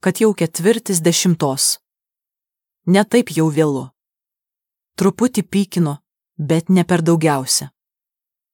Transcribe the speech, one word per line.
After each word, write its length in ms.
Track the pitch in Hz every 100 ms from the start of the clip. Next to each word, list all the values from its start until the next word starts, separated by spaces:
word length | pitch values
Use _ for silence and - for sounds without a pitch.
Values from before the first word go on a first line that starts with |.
kad 160 | 185 180
jau 140 | 220 202
ketvirtis 640 | 165 - 175 226 - 180
dešimtos. 800 | 165 160 185 165 143 135 - - _ _ _ _ _ _ _ _ _ _
Ne 240 | - 190 208
taip 240 | 240 240
jau 160 | 156 160
vėlu. 400 | 151 156 135 135 _ _ _ _ _ _ _ _ _ _ -
Truputį 480 | 185 - 247 233 -
pykino, 500 | 196 196 180 156 143 _ _ _ -
bet 320 | 147 165 165
ne 140 | 185
per 180 | 170 180
daugiausia. 680 | 160 170 156 139 131 - 139 _ _ _ _ _ _ _ _